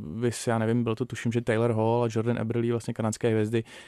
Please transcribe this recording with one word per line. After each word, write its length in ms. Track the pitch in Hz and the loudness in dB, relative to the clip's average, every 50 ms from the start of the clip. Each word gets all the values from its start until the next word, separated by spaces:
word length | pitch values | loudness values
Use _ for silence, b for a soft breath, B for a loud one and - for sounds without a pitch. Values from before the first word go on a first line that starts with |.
| 107 - 78 110 | -6 -8 -6 -2
vys, 280 | 120 120 113 - - - | -2 -2 -2 -2 -2 0
já 100 | 117 113 | 0 2
nevím, 260 | 110 110 113 123 117 | 2 2 2 2 2
byl 120 | 117 110 | 0 -2
to 100 | - 127 | -2 -4
tuším, 260 | 117 - - - 120 | -6 -6 -4 -4 0
že 100 | 117 120 | 0 0
Taylor 300 | 117 - 113 110 117 120 | 0 2 2 2 2 2
Hall 320 | 113 110 110 113 117 120 120 | 2 2 2 2 4 2 2
a 60 | 117 | 0
Jordan 260 | 110 117 110 117 120 - | 0 0 0 0 0 -2
Eberle, 340 | 113 110 117 120 117 117 | -2 -2 -2 0 0 0
vlastně 220 | 117 117 - - 117 | 0 -2 -2 -4 -6
kanadské 360 | - 113 110 107 - - 120 | -2 -2 -2 -2 0 2 2
hvězdy, 340 | 110 110 107 107 117 117 113 B B B B | 4 4 2 2 2 0 -2 B B B B